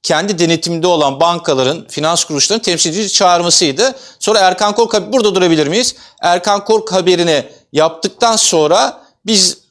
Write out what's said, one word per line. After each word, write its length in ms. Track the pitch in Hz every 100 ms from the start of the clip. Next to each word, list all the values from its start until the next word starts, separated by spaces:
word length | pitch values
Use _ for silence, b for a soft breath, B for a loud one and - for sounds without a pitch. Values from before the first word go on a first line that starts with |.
kendi 360 | - 156 196 185
denetiminde 480 | 170 165 165 170 175
olan 340 | 170 143 135
bankaların, 640 | 170 170 170 135 127 160 -
finans 360 | - 151 170
kuruluşlarının 380 | - 151 - 226
temsilciyi 480 | 208 165 170 170 208
çağırmasıydı. 840 | - 185 175 175 165 - 135 254 262 B B
Sonra 200 | - 214
Erkan 360 | 185 185 208
Kork, 380 | 208 226 214 185
burada 220 | 254 208
durabilir 320 | 185 180 160 143
miyiz? 280 | 190 247 B B B
Erkan 440 | 170 180 180 202
Kork 280 | 202 220 214
haberini 520 | 185 180 175 170 147 123 B B
yaptıktan 640 | 139 160 160 202 - 233 220
sonra 640 | - 170 151 185 254 - B B 196
biz 360 | 214 185 - _